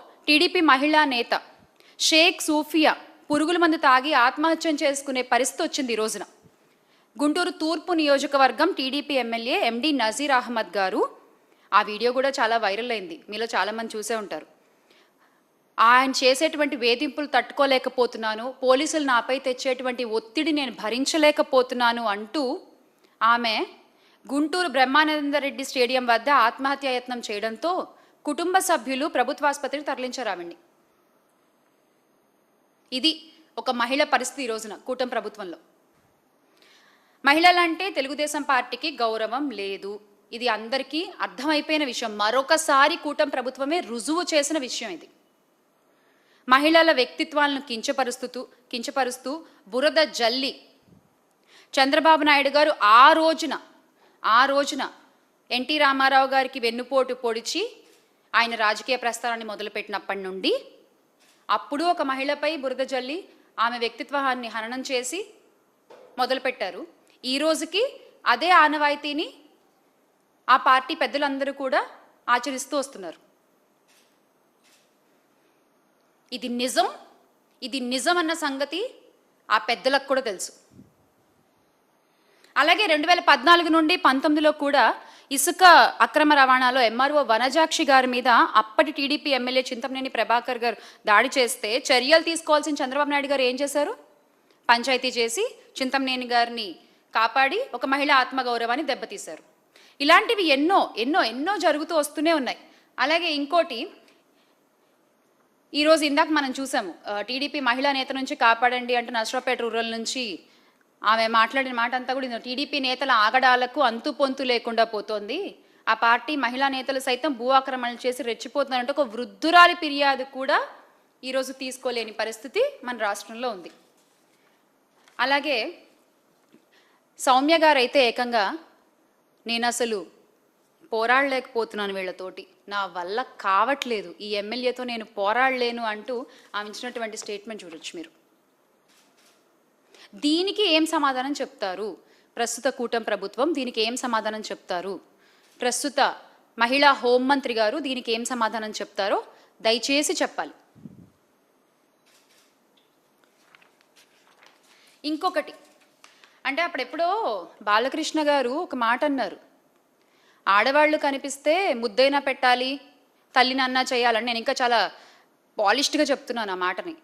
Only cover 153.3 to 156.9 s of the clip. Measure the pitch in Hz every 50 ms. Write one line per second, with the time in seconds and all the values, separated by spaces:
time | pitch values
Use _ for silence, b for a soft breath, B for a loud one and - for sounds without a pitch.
153.3 | _ _ _ _ _ - _ _ _ _ _ _ _ _ _ _ _ _ _ _
154.3 | _ _ _ - _ _ b b b b b b b b b 294 311 294 370 359
155.3 | 359 302 285 - - - _ _ _ _ _ _ _ _ _ b b b b b
156.3 | b b b 262 277 311 349 339 339 277 247 247